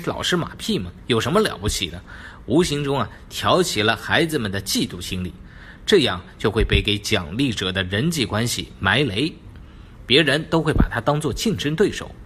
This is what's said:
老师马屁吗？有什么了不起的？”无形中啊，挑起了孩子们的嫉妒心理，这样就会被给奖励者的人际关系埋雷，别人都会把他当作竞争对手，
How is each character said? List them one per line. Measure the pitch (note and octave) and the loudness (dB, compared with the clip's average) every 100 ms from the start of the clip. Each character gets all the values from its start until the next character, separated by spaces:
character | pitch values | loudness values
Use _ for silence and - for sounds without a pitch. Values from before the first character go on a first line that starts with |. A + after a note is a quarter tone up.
老 | E3 - | -4 -4
师 | - F3+ | 0 0
马 | C3 - | -2 -6
屁 | - F#3 | -4 -2
吗？ | F2 - - | -4 -12 0
有 | A2+ | 0
什 | A2 | 4
么 | G3 | 2
了 | G#3 - | 2 0
不 | G2+ | -4
起 | - E2 | -2 -4
的？” | F2 - - - - - | -8 -16 -18 -18 -16 0
无 | C#3 | 2
形 | F3 C#3+ | 2 0
中 | C#3 C#3 | -2 -2
啊， | G#2+ - - | -4 -8 -14
挑 | - G2+ D#3 | -2 2 4
起 | F3 G#2 | 2 2
了 | G#2+ G#2 | 2 0
孩 | - A2+ E3 | 0 2 2
子 | D3+ | 0
们 | G#2+ | -2
的 | G2 | -4
嫉 | - B3+ C3 | -4 -2 -2
妒 | F2 | -6
心 | - F#2 | -8 -6
理， | F2+ - - - - - | -6 -10 -20 -20 -20 -12
这 | - G3+ | 4 4
样 | A2+ F2+ - - | 4 -2 -8 -2
就 | A2+ | 0
会 | G#2+ | 2
被 | G2+ G2+ | 4 4
给 | G2+ G#2 | 2 -2
奖 | - G2+ D#2 G#2+ | 0 0 0 -2
励 | C#3 | -2
者 | G#2 F#2+ | 0 -2
的 | F#2 | -2
人 | F2+ G2+ D#3+ | -2 0 0
际 | D#3+ | 0
关 | G#2 G#2 | 0 0
系 | A#2+ - - - | -2 -4 -8 -2
埋 | F#2+ A2+ | 2 2
雷， | C#3 F#2+ D#3+ - - - - - - - - | 2 0 -4 -4 -18 -20 -20 -20 -20 -14 4
别 | C3 | 6
人 | D#3 D3 - | 6 2 2
都 | E3 | 0
会 | D3+ | 2
把 | - - | 2 2
他 | A#2 | 2
当 | D3 D3 | 0 0
作 | C#3+ | 0
竞 | - A3+ C3+ | -2 -2 0
争 | C#3+ | -2
对 | D#3 F#3+ | 2 0
手， | - - - | 0 -10 -14